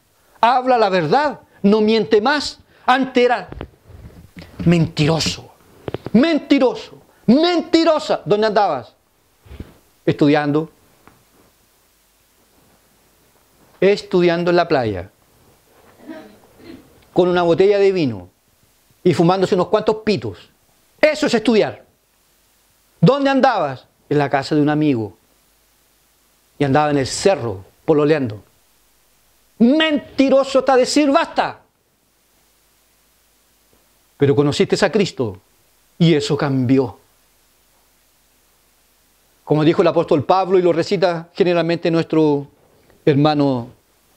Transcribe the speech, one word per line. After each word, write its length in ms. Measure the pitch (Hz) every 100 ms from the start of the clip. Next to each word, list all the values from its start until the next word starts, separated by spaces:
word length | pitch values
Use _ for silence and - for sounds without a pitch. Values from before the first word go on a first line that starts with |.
| _ _ _ _
Habla 380 | 226 254 254 247
la 120 | 208
verdad, 500 | 185 151 226 294 - _ _
no 200 | 196 214
miente 400 | 214 226 208 214
más. 380 | 226 294 - - _ _ -
Antes 380 | 254 262 247
era 260 | 247 226 175 - - _ _ - - - - - - - 170
mentiroso, 840 | 170 160 - 151 160 175 - - _ _ _ - - -
mentiroso, 840 | 214 320 311 - 277 254 170 - - _ _ -
mentirosa. 920 | 262 339 349 - 330 330 302 302 - -
¿Dónde 220 | 208 220
andabas? 460 | 214 202 139 113 _ _ _ _ _ - - - - _ _ -
Estudiando. 640 | - 151 151 147 147 156 _ _ _ _ _ _ _ _ _ _ _ _ _ _ _ _ _ _ _ _ _ _ _ _ _ _ _ _ _ _ -
Estudiando 720 | 196 202 - 180 175 170 175
en 60 | 175
la 120 | 170
playa. 420 | 151 117 95 85 _ _ _ _ _ _ _ _ _ 247 311 214 202 _ _ 339 - _ _ _
Con 140 | - 180
una 140 | 180
botella 340 | 175 165 196 202
de 140 | 196
vino. 380 | 190 143 104 90 _ _ _ _ _ _ _
Y 100 | 180
fumándose 400 | 156 170 190 180
unos 140 | 196 208
cuantos 300 | 214 214 214
pitos. 520 | - 185 110 90 - _ _ _ _ _
Eso 280 | 302 302 -
es 60 |
estudiar. 580 | 233 220 220 147 - _ _ _ _ _ _ _ _ _ _ _ _
¿Dónde 300 | 170 277 269
andabas? 560 | 269 254 220 147 127 _ _ -
En 120 | 147
la 100 | 143
casa 240 | 139 135
de 80 | 156
un 80 | 147
amigo. 480 | 151 151 127 107 - _ _ _ _ _ _ _ _ _ _ _ _ _ -
Y 40 |
andaba 280 | 143 139 151
en 60 | 143
el 100 | 131
cerro, 580 | - 196 175 117 95 - _
pololeando. 600 | - 151 147 156 127 107 - _ _ _ _ _ _ _ _ _ _ -
Mentiroso 1040 | 233 302 320 294 - - 269 269 262 269
hasta 160 | - 254
decir 340 | 247 285 294
basta. 500 | 302 311 - 170 120 _ _ _ _ _ _ _ _ _ _ _ _ _ _ _ _ _ _ _ _ _ _ _ _ _ -
Pero 180 | 139 139
conociste 420 | 147 - 190 185 196
a 60 |
Cristo 480 | 220 185 - 117 90 _ _ _ _ _ -
y 160 | 165
eso 240 | 151 143 147
cambió. 640 | 151 135 127 131 135 - _ _ _ _ _ _ _ _ _ _ _ _ _ _ _ _ _ _ _ _ _ _ _ _
Como 220 | - 151 156
dijo 160 | 165
el 60 | 170
apóstol 360 | 151 160 160
Pablo, 360 | - 185 180 190
y 20 |
lo 100 | 175
recita 580 | 160 160 202 180 170 165
generalmente 560 | - 180 175 165 170 175
nuestro 580 | 165 160 160 156 143 143 _ _ _ _ _
hermano 640 | - 139 151 147 143 127 117 - _ _ _